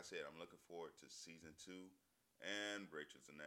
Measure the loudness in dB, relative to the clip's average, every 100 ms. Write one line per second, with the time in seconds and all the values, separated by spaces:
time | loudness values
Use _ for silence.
0 | 2 2 0 0 -4 -6 -4 -2 -2 -4
1 | -10 -8 -6 -6 -8 -8 -4 -4 -4 -10
2 | -20 _ _ -2 4 6 6 4 2 0
3 | -2 -4 -8 -4